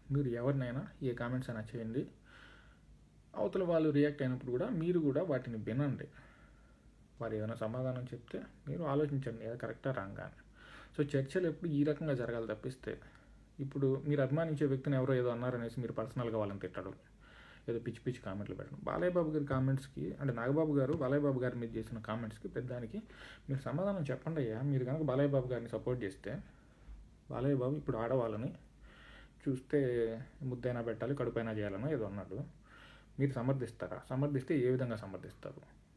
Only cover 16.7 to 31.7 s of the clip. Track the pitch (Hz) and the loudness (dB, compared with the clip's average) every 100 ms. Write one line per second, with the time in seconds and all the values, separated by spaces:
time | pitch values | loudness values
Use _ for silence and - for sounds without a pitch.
16.7 | 92 92 - - - - - - - - | -6 -8 -10 -16 -20 -20 -20 -20 -12 -6
17.7 | 117 117 110 127 123 101 98 101 - - | -4 -4 -4 -4 -4 -6 -6 -6 -8 -10
18.7 | 139 - - 180 180 156 156 143 135 131 | -6 -2 2 2 4 2 2 2 4 4
19.7 | 135 - 139 151 - 139 117 120 147 160 | 2 0 -6 -4 -2 -2 0 2 4 4
20.7 | 143 127 113 127 143 143 127 123 120 117 | 4 4 2 4 4 4 4 0 0 -2
21.7 | 110 110 113 110 113 113 - 95 120 123 | -4 -4 -6 -4 -4 -4 -6 -8 -6 -4
22.7 | 123 113 208 - - - - - 135 - | -6 -6 -8 -10 -14 -18 -14 -4 -4 -2
23.7 | 139 196 196 143 127 160 160 117 110 143 | 0 0 0 0 -2 -2 0 0 0 2
24.7 | 131 123 151 151 131 143 139 123 120 117 | 2 2 0 2 4 4 4 2 -2 -4
25.7 | 113 123 123 101 - 101 156 - - - | -4 -2 -2 -2 -6 -8 -8 -10 -18 -20
26.7 | - - - - - - 120 135 139 127 | -20 -18 -18 -18 -20 -8 -2 2 2 2
27.7 | 151 143 113 117 131 113 107 127 - - | 0 -2 -2 2 2 2 0 -4 -6 -14
28.7 | - - - - - - - 147 127 - | -20 -20 -20 -20 -20 -20 -6 -2 -2 0
29.7 | 147 131 120 113 113 - - 131 123 123 | 2 4 2 0 -2 -10 -8 -6 -2 -2
30.7 | 120 117 107 117 143 120 120 113 107 104 | 0 -2 -2 -2 0 0 0 -2 0 -2